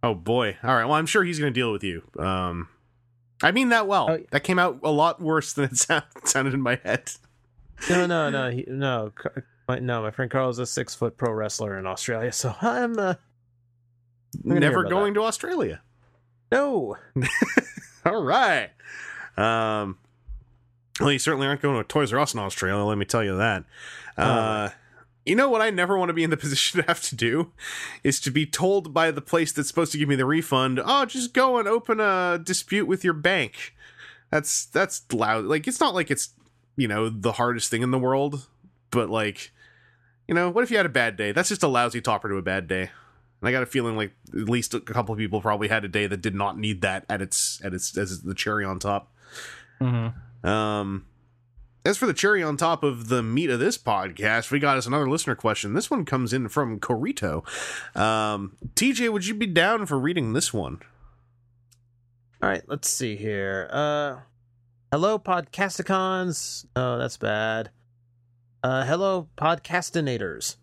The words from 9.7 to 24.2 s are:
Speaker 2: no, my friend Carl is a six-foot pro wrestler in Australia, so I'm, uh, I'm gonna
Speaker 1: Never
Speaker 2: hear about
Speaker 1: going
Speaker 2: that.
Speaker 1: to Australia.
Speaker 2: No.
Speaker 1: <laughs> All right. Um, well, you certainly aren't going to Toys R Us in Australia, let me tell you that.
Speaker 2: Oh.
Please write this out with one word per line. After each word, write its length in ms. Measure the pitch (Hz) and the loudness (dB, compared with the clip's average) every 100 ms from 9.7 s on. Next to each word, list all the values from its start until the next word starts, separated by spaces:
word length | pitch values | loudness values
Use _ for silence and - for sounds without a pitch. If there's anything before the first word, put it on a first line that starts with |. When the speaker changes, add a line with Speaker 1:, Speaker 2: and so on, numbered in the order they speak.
| 127 | -2
Speaker 2:
no, 220 | 123 120 | 0 -2
my 100 | 107 | -2
friend 200 | 107 127 | -4 -2
Carl 180 | 139 131 | 0 0
is 80 | 120 | -2
a 80 | 123 | -4
six-foot 520 | - 123 - 120 - | -4 -6 -2 -4 0
pro 140 | 120 | -2
wrestler 440 | 110 107 - 110 95 | 0 -4 -4 -4 -4
in 80 | 92 | -6
Australia, 460 | 92 - 113 120 | -6 -4 -2 -2
so 240 | - 127 104 | -2 -4 -2
I'm, 360 | 226 247 247 226 | -2 0 -2 0
uh, 180 | 190 175 _ _ _ _ _ _ _ _ _ _ _ - | -2 -2 _ _ _ _ _ _ _ _ _ _ _ -8
I'm 120 | - | 0
gonna 120 | - | 4
Speaker 1:
Never 160 | 147 185 | 4 4
Speaker 2:
hear 40 | 175 | 2
about 40 | |
Speaker 1:
going 220 | 185 202 | 2 2
Speaker 2:
that. 60 | 202 | 2
Speaker 1:
to 60 | 220 | 0
Australia. 560 | - - 349 120 76 _ _ _ _ _ _ _ | -2 -4 -2 -2 -6 _ _ _ _ _ _ _
Speaker 2:
No. 440 | 262 285 233 120 101 - - | 0 2 0 -4 -8 -6 -2
Speaker 1:
<laughs> 920 | 127 - - - - - - - 160 | -2 0 0 -2 -6 -18 -20 -6 -4
All 180 | 214 | -2
right. 460 | 139 196 226 151 104 _ - - - - - - | 0 2 2 0 -2 _ -18 -16 -14 -14 -12 -2
Um, 600 | 110 113 110 107 101 92 _ _ - - - _ _ _ _ - | 0 2 0 -2 -4 -8 _ _ -16 -16 -16 _ _ _ _ 0
well, 120 | 139 | 2
you 80 | 135 | 2
certainly 280 | 151 143 139 | 2 2 0
aren't 140 | 143 | 2
going 160 | 143 127 | 2 0
to 60 | |
Toys 300 | 104 151 135 | 0 2 2
R 60 | 120 | 2
Us 140 | 147 | 0
in 60 | 113 | 0
Australia, 440 | 98 - 95 101 | -4 -2 0 2
let 140 | 104 104 | 0 0
me 80 | 98 | 0
tell 180 | 120 | 0
you 120 | 104 95 | 0 2
that. 280 | 113 95 76 - - - - | 2 0 -6 -20 -18 -16 -14
Speaker 2:
Oh. 60 | - | 0